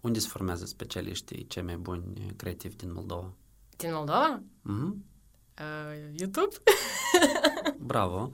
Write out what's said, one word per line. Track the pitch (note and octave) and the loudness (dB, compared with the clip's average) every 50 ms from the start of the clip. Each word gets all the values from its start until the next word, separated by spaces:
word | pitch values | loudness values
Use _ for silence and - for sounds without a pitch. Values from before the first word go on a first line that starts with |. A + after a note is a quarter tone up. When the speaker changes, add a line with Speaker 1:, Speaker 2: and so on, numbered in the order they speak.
Speaker 1:
Unde | - A#2+ A#2 A2 | 0 0 0 2
se | G#2 - | 0 -2
formează | - - F#2+ F#2 F2 F2 F2+ | -4 -2 -2 -2 -2 -2 -6
specialiștii | - - - - - - F#2 F2+ F#2 F2+ - - - - - - | -10 -10 -10 -10 -6 -6 -6 -6 -4 -6 -8 -8 -8 -10 -12 -10
cei | - - F#2 | -8 -6 -6
mai | F2+ F2 F2 | -4 -4 -4
buni | F2 F2+ F2 F2+ F2 F2 F2+ F#2 G2 G2+ G2 F#2+ | -6 -4 -4 -4 -4 -6 -8 -8 -8 -8 -8 -8
creativi | - - F#2 F2+ - - F#2+ G2 | -6 -6 -8 -8 -6 -8 -12 -10
din | - - F2+ | -8 -8 -8
Moldova? | F2 F2+ F2+ F#2+ F#2 F2 F2+ F#2 F#2 - - _ - _ - _ - | -8 -8 -6 -6 -6 -6 -6 -10 -14 -16 -20 _ -20 _ -20 _ -14
Speaker 2:
Din | - - E3 E3 | -8 -6 -4 -4
Moldova? | D#3 D3+ C#3+ D#3+ G#3+ C#4+ D#4+ C4+ G#3 - - - _ | -2 -2 2 4 4 4 4 2 -2 -8 -14 -20 _
Speaker 1:
Mhm. | _ - G2+ G#2 C3+ F3+ G#3 G3+ - - - - _ - _ _ _ _ _ | _ -4 -2 0 0 -2 -2 -6 -10 -16 -20 -20 _ -20 _ _ _ _ _
Speaker 2:
Eh, | - D3+ D3+ D3+ D3+ D3+ D3+ D3+ D3+ D3+ D3+ D3 | -12 -10 -8 -8 -8 -8 -10 -10 -10 -12 -10 -6
YouTube? | D#3+ F3+ F#3+ G3 D#4 F4+ G4+ - - - - - - - - - - - - - F4+ | -4 -4 -2 2 2 2 2 0 6 8 8 8 8 4 -4 -4 -4 0 4 6 8
<laughs> | F4 C#4 - F4 - D#4 - - - D#4+ C#4 - | 8 8 6 4 4 4 2 2 -2 -2 -4 -2
Speaker 1:
Bravo! | C#3+ A#2+ - A#2+ G2+ F#2 F2 F#2 A#2 C3 | -4 2 4 4 4 4 2 -2 -4 -4